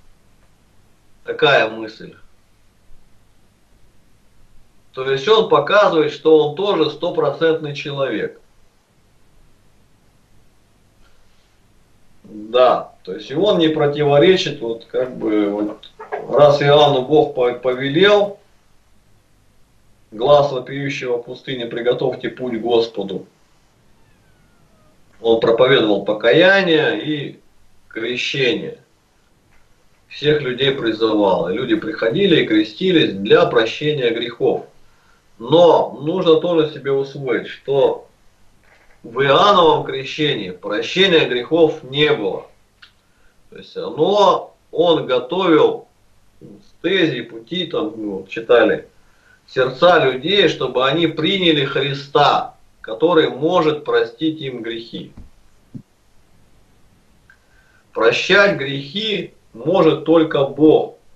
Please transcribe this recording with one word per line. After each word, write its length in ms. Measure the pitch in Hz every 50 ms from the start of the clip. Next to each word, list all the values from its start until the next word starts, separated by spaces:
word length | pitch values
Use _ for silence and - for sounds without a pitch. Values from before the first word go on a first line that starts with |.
| - - - _ _ _ _ _ _ _ _ _ _ _ _ _ _ _ _ _ _ _ - _ -
такая 460 | 160 156 - 151 143 135 - 113 107
мысль. 440 | 110 113 110 107 - - - - - - - - _ _ _ _ _ _ _ _ _ _ _ - - - - _ _ - _ _ _ _ _ _ _ _ _ _ _ _ _ _ _ _ _ _ _ _ _ _ _ _ - _ - - - _ _ _ _ _ -
То 180 | 131 131 135
есть 160 | 135 135 - 214
он 200 | 220 214 190 -
показывает, 640 | - 143 - - 190 208 202 185 170 156 147 147 -
что 360 | - - 160 156 151 147 147
он 80 | 147
тоже 340 | 190 196 208 185 160 151 139
стопроцентный 840 | - - 170 175 165 160 147 139 139 - 165 165 156 - 151 143 143
человек. 680 | - - 147 139 139 135 127 110 98 92 92 - - _ _ _ _ _ _ _ _ _ _ _ _ _ _ _ _ _ _ _ _ _ _ _ _ _ _ _ _ _ _ _ _ _ _ _ _ _ _ _ _ _ _ _ _ _ _ _ _ _ _ _ _ _ _ _ _ _ _ _ _ _ _ _ _ _ _ _ _ _ _ _ _ _ _ _ _ _
Да, 680 | - 107 104 107 113 117 127 127 - - - - - - _ -
то 100 | 92 95
есть 160 | 107 - -
и 40 | 135
он 240 | 160 196 208 190 170
не 100 | 160 156
противоречит, 920 | 156 151 147 143 143 151 147 143 143 147 160 185 185 180 - 151 - -
вот 260 | 113 117 113 - - _
как 260 | - 123 127 127 120
бы, 320 | 117 110 107 107 107 104 101
вот, 400 | 101 104 104 104 - - - - _ - - - - - - -
раз 320 | - 139 147 143 139 -
Иоанну 420 | 143 143 143 147 143 139 135 127 123
Бог 320 | 139 156 147 - - -
по-, 200 | 127 123 123 117
повелел, 840 | - - 131 127 127 135 139 143 170 190 208 208 202 202 202 - - _ _ _ _ _ _ _ _ _ _ _ _ _ _ _ _ _ _ _ _ _ _ _ _ _ _ _ _ _ _ _ _ _ _
"Глас 420 | 110 107 120 147 147 143 - - 135
вопиющего 680 | 123 - - 135 139 143 135 - - 135 123 120 120
в 40 | -
пустыне, 440 | 127 127 - - 139 131 120 117
приготовьте 600 | 117 113 117 117 123 123 - 139 127 - - - 113
путь 320 | - - 127 123 113 107
Господу". 680 | 110 123 120 113 113 - - 101 98 95 92 90 - - _ _ _ _ _ _ _ _ _ _ _ _ _ _ _ _ _ _ _ _ _ _ _ _ _ _ _ _ _ _ _ _ _ _ _ _ _ -
Он 200 | 113 113 113 113
проповедовал 640 | 123 117 113 123 127 127 123 117 110 107 101 98 -
покаяние 960 | - - - - 117 139 160 180 185 196 196 185 170 160 151 143 147 156 - -
и 380 | 151 151 143 - - - - _ _ _ _ _ _ _ _ _ _
крещение. 920 | - 110 110 120 123 120 - - - 139 131 117 104 95 82 - - - _ _ _ _ _ _ _ _ _ _ _ _ _ _ _ _ _ _ _ _ _ _ _ _ _
Всех 360 | _ - - 143 147 151 147 123
людей 300 | 127 123 120 135 135 -
призывал. 760 | - 117 113 107 107 113 107 107 104 104 98 110 - - -
И 60 | -
люди 220 | - - 120 330
приходили 680 | - - 311 - - - - 151 185 202 185 160 156 127
и 40 |
крестились 680 | - 160 160 - - - - 185 185 170 151 120 98 95
для 320 | 98 101 113 151 170 -
прощения 640 | - - - - - - - 147 151 147 135 123 113
грехов. 560 | 113 120 120 120 - - 135 117 - - - - _ - - - _ _ _ _ _ _ _ _ _ -
Но 600 | 113 123 156 170 175 240 - - - - - -
нужно 360 | 139 156 180 190 165 170 156
тоже 360 | 156 165 175 170 160 151 143 143
себе 200 | 131 131 139 139
усвоить, 560 | 135 135 - - 143 135 127 110 95 - -
что 580 | - - - 131 139 139 123 - - - - - _ _ _ _ _ _ _ _ _ _ _ _ _ _ _ _ _ _ -
в 180 | - 113 131
Иоанновом 640 | 139 139 139 - 170 208 196 180 170 156 151 - -
крещении 680 | - 131 135 135 - - 156 151 143 123 107 95 90
прощения 800 | 90 - - 101 104 113 117 - - 180 196 185 165 151 131 120
грехов 540 | 123 120 120 - 160 170 160 151 - - -
не 300 | 127 135 147 151 151 147
было. 340 | - 104 - - - - - _ _ _ _ _ _ _ - _ _ _ _ _ _ _ _ _ _ _ _
То 80 | - -
есть, 160 | - - -
но 800 | 92 85 98 - 139 160 190 202 208 202 180 165 - - - _ _ _ _
он 360 | - 151 170 175 160 143 127
готовил 800 | 127 127 123 - - 175 190 185 175 156 143 123 110 - - - _ _ _ _ _ _ _ _ _ _ _ - - - - _ _ _ _
стези, 440 | - 170 196 185 170 151 127 117 107
пути, 440 | - - 113 - - 170 185 175
там, 260 | - - - 107 107 107
ну, 300 | 110 107 101 95 95 98 -
читали, 600 | - 113 113 - 123 117 110 101 90 - - - _ _ _ _ _ _ _ _ _ _ _ _
сердца 560 | - 131 127 131 135 - 175 180 175 160 143
людей, 440 | 131 123 127 135 180 202 202 175 151
чтобы 380 | - - 135 123 120 123 131
они 200 | 135 147 170 165
приняли 580 | 151 - 156 156 185 196 190 180 165 156 143 135
Христа, 880 | 135 - 139 135 143 139 - - - - 147 143 127 113 - - - - _ _ _ _ _
который 500 | - - - - 156 170 175 160 139 123
может 540 | 120 123 151 170 180 175 156 151 147 - -
простить 560 | 160 156 156 151 - - - 160 156 - -
им 220 | 139 131 123 117 110
грехи. 500 | 113 113 117 117 - - - - - - - - - _ _ _ _ _ _ _ _ - - - _ _ _ _ _ _ _ _ _ _ _ _ _ _ _ _ _ _ _ _ _ _ _ _ _ _ _ _ _ _ _ _ _ _ _ _ _ _ _ _ _ -
Прощать 640 | - - 160 - - - - 185 202 202 180 156
грехи 760 | 135 135 139 139 139 139 - - 208 220 220 196 170 - - _ _ _ _ -
может 520 | 113 123 156 190 180 160 156 135 - -
только 400 | 156 165 165 156 151 - 147 139
Бог. 520 | 139 139 143 156 156 131 - - - - _ _ _ _